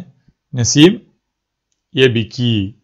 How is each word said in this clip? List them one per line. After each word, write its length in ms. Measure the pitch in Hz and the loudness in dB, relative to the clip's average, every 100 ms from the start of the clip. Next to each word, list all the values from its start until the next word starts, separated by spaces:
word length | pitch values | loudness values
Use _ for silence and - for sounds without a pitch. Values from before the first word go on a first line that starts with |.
| - _ _ _ _ | -14 _ _ _ _
നസീം 400 | 123 113 143 165 226 - _ _ _ _ _ _ _ _ 139 | -6 -2 4 4 2 -10 _ _ _ _ _ _ _ _ 0
യബിക്കി 580 | 131 117 104 - 120 110 98 - | 0 0 -6 -4 -4 -2 -4 -10